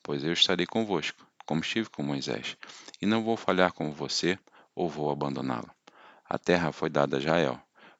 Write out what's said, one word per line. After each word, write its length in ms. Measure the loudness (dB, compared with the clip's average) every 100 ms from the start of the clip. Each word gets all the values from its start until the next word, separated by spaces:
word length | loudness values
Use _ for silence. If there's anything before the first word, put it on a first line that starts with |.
pois 200 | -6 -2
eu 80 | 0
estarei 340 | 2 2 2 0
convosco, 600 | -2 0 -2 -2 -8 -18 -14 -4
como 160 | -2
estive 280 | -2 -4 -4
com 140 | -4
Moisés, 520 | -4 -4 -4 -6 -8 -12 -16 -20 -20 -4
e 40 | 0
não 180 | 0
vou 120 | 0 -2
falhar 380 | 2 4 4
com 180 | 2 -6
você 460 | -4 -6 0 0 0 _ -20 _ -4
ou 120 | -4
vou 240 | -2 -2
abandoná-lo. 600 | 0 -2 -2 -4 -4 -8 -16 -20 -20 -20 -16
A 140 | -6 -2
terra 340 | 2 4 2
foi 180 | -2 0
dada 280 | 2 2 2
a 20 |
Israel, 420 | 2 2 2 -2 -10 _ -20 -20